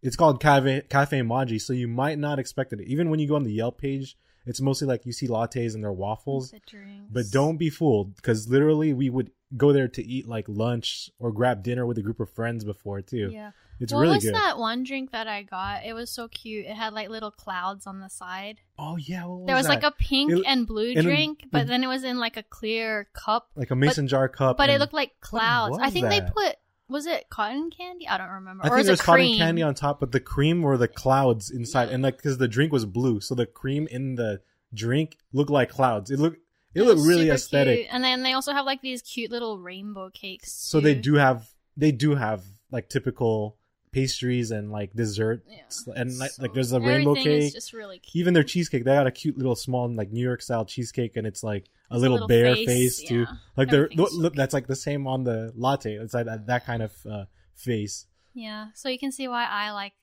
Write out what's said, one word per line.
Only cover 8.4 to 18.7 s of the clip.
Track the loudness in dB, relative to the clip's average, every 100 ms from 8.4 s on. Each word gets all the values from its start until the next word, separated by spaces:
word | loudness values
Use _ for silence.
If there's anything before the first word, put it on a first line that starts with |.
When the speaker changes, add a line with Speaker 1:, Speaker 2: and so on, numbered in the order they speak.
| 2
Speaker 1:
literally | 4 4 4 2
we | 2 0
would | 0 -4 _ _ 2
go | 4
there | 6 2
to | -4 -8
eat, | -8 -6
like, | -8 -6
lunch | -2 -2 -2 -4 -8 -12 _
or | -6
grab | 0 0 0
dinner | -2 -2 -2
with | -2
a |
group | -4 -6
of | -8
friends | -4 -6 -4 -8
before, | -10 -8 -10
too. | -6 -4 -4
Speaker 2:
Yeah. | -6 -16 _ _ -10
Speaker 1:
It's | -2
Speaker 2:
What | 4
Speaker 1:
really | 6 6
Speaker 2:
was | 4
Speaker 1:
good. |
Speaker 2:
that | 0 0 0
one | -4 -4
drink | -6 -8 -8
that | -8 -8
I | -8
got? | -10 -8 -8 -8 -10
It |
was | -12 -10
so | -12 -12
cute. | -14 -12 -12 -12
It | -8
had, | -8
like, | -8 -10
little | -10 -12
clouds | _ -10 -6 -6 -8 -14
on | -16
the | -16
side. | -18 -14 -12 -12 -16 _